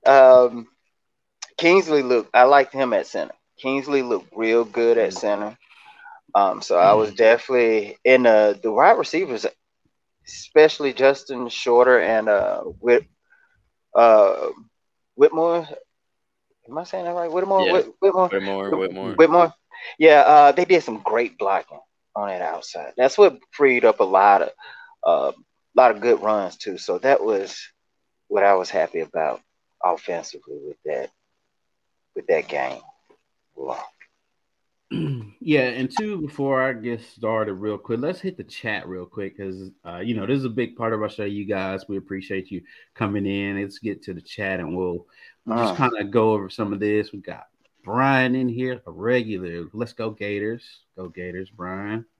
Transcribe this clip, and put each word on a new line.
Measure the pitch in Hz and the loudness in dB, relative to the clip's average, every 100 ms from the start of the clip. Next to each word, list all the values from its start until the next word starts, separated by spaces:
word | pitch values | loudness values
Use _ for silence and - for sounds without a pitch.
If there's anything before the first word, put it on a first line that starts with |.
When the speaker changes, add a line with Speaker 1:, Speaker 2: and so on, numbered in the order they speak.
| - | 6
Speaker 1:
Um, | 135 131 127 123 120 113 _ _ _ _ _ _ _ - - | 8 10 8 6 -2 -16 _ _ _ _ _ _ _ -16 -2
Kingsley | 170 190 170 151 | 2 2 2 -2
looked, | 127 123 104 117 | 2 0 2 4
I | |
liked | 127 143 131 | 6 6 2
him | 135 127 | -4 -2
at | 104 80 | -2 -4
center. | 92 73 - _ _ | -10 -10 -14 _ _
Kingsley | 131 135 135 139 | -6 -6 -2 -2
looked | 123 101 - 107 | -2 -6 -6 -6
real | 113 117 | 0 0
good | 113 120 117 117 | 0 0 2 2
at | 95 | 0
Speaker 2:
Mm. | 92 | -4
Speaker 1:
center. | 107 101 104 113 _ _ _ _ - - _ 101 | -4 -4 -6 -14 _ _ _ _ -20 -20 _ 0
Um, | 98 101 | 0 -2
so | - 87 | -2 4
I | 92 | 6
was | 107 107 | 4 2
Speaker 2:
Mm. | 98 | 2
Speaker 1:
definitely | 110 120 - 123 113 110 104 - | 4 4 0 0 2 0 -4 -4
in | - 127 | 4 6
the, | 123 107 107 98 | 6 6 4 0
the | 113 | -4
wide | 107 165 - | 2 4 4
receivers, | 147 160 180 113 101 _ _ _ _ _ _ _ - | 0 -4 -4 -6 -8 _ _ _ _ _ _ _ -20
especially | - - 151 151 - 143 | -20 0 4 4 2 -6
Justin | 120 135 139 - 123 120 | 2 2 2 -8 -10 -10
Shorter | - 127 120 123 123 | -6 2 4 6 4
and, | 90 110 110 | 2 0 0
uh, | 101 92 95 | 0 0 -4
Whit-, | 87 82 117 120 - _ _ _ _ _ _ _ _ - | -10 -6 0 0 0 _ _ _ _ _ _ _ _ 4
uh, | 117 110 98 - - - _ _ _ _ _ - | 6 6 4 0 -6 -10 _ _ _ _ _ 2
Whitmore. | 147 160 170 170 156 - _ _ _ _ _ _ _ _ _ | 2 4 -2 -2 -6 -18 _ _ _ _ _ _ _ _ _
Am | 147 | -14
I | |
saying | 175 190 175 | -12 -10 -8
that | 175 | -8
right? | 170 | -6
Whitmore? | 175 190 190 185 | -4 0 0 2
Speaker 3:
Yeah. | |
Speaker 1:
Whit-, | 180 - - | 0 0 0
Whitmore? | 196 185 180 | 0 2 0
Speaker 3:
Whitmore, | 98 98 98 98 | -2 -4 -6 -4
Speaker 1:
Whit-, | 98 | -4
Speaker 3:
Whitmore. | 92 92 95 95 | -4 -6 -8 4
Speaker 1:
Whitmore. | 156 170 165 _ _ - - - | 6 6 2 _ _ -20 -20 4
Yeah, | 156 147 | 8 8
uh, | - 151 143 | 8 8 8
they | 139 180 | 4 2
did | 175 | 2
some | - 110 | 2 -8
great | - 110 117 _ | -2 -2 -2 _
blocking | 98 95 - - _ _ _ 101 | -4 -4 -6 -20 _ _ _ -10
on | 101 | -8
that | 90 | -6
outside. | 87 85 - 85 65 - | -8 -8 -12 -14 -14 -2
That's | 127 - | 0 4
what | 196 127 _ | 4 4 _
freed | - 143 123 117 | 0 2 4 2
up | 104 | 4
a | |
lot | 98 95 101 98 | 2 4 6 4
of, | - - - - - _ | 0 -8 -20 -20 -20 _
uh, | - - 67 - _ _ _ - | -2 0 -2 -8 _ _ _ 2
lot | 127 | 4
of | 107 | 2
good | 117 113 | 0 0
runs | 104 107 92 - | 0 -4 -4 -10
too. | 107 90 | -14 -12
So | - 92 | -8 -4
that | 135 135 | 0 0
was | 107 101 95 - - _ _ _ _ _ _ | 0 -4 -6 -14 -20 _ _ _ _ _ _
what | 101 | 0
I | 101 | 2
was | 95 92 | 2 0
happy | 98 80 82 | -4 -4 -6
about | 80 87 78 - _ _ _ _ | -8 -6 -6 -6 _ _ _ _
offensively | 90 85 - 85 80 73 - 71 73 | -4 -4 -8 -12 -12 -20 -20 -18 -16
with | - 78 | -14 -10
that, | 67 64 _ _ _ _ _ _ _ _ _ _ 98 | -10 -10 _ _ _ _ _ _ _ _ _ _ -14
with | - | -4
that | 82 - | -4 -4
game. | 73 65 65 - _ _ _ _ _ _ - | -8 -8 -12 -20 _ _ _ _ _ _ -16
Wow. | 67 64 - _ _ _ _ _ _ _ _ _ _ | -14 -14 -16 _ _ _ _ _ _ _ _ _ _
Speaker 2:
<clears throat> | - 156 127 107 _ | -10 -8 -10 -14 _
Yeah, | 202 147 127 | -4 -2 -2
and | 123 131 - | -6 -8 -6
two, | 214 196 | -8 -8
before | 147 - 139 131 | -10 -8 -4 -2
I | 131 | -4
get | 120 120 113 | -6 -10 -12
started | - _ 110 110 107 | -14 _ -6 -4 -6
real | 95 107 101 | -8 -8 -10
quick, | - 113 | -8 -8
let's | 143 180 | -6 -8
hit | 190 185 | -12 -12
the | |
chat | - - 117 107 85 | -18 -14 -10 -10 -10
real | 92 90 | -16 -14
quick, | - 98 - | -12 -14 -12
'cause, | 98 92 95 _ 85 | -14 -14 -18 _ -18
uh, | 87 | -12
you | 107 110 | -8 -8
know, | 98 | -4
this | 139 | -6
is | 131 | -4
a | |
big | 113 117 - | -8 -8 -8
part | 113 | -8
of | 110 | -6
our | 107 | -8
show, | - 104 | -8 -10
you | 101 101 | -10 -8
guys. | 98 95 95 - | -8 -6 -10 -10
We | 98 | -12
appreciate | 92 95 95 95 92 | -10 -14 -10 -12 -10
you | 90 _ _ _ - | -16 _ _ _ -10
coming | 104 101 98 | -6 -6 -6
in. | 98 101 98 | -6 -6 -8
Let's | 101 - | -10 -12
get | 110 98 | -12 -12
to | - 87 | -14 -18
the | |
chat, | - - 98 92 | -18 -10 -8 -8
and | 80 90 | -8 -8
we'll | 90 85 _ _ - _ - | -8 -8 _ _ -20 _ -8
just | 113 113 | -4 -4
Speaker 1:
Uh. | 90 | -2
Speaker 2:
kinda | 127 110 98 | -4 -2 -4
go | 113 110 | 0 0
over | 107 95 | -2 -6
some | - 107 | -10 -8
of | 101 | -4
this. | 104 107 104 | -2 -2 -4
We | 101 | -14
got | 90 - - _ _ _ | -18 -20 -20 _ _ _
Brian | 90 117 135 135 127 | -8 -2 0 2 0
in | 131 127 | -2 -6
here, | 117 127 123 90 | -6 -8 -10 -14
a | |
regular. | 82 110 123 110 98 90 85 82 | -10 -4 -4 -4 -10 -10 -12 -14
Let's | 107 117 | -12 -12
go | - 110 | -10 -12
Gators. | 104 101 101 104 117 - _ _ - | -10 -10 -8 -8 -10 -16 _ _ -20
Go | 90 | -18
Gators, | 90 90 90 95 | -16 -14 -14 -16
Brian. | _ 90 95 104 113 113 | _ -14 -12 -10 -12 -14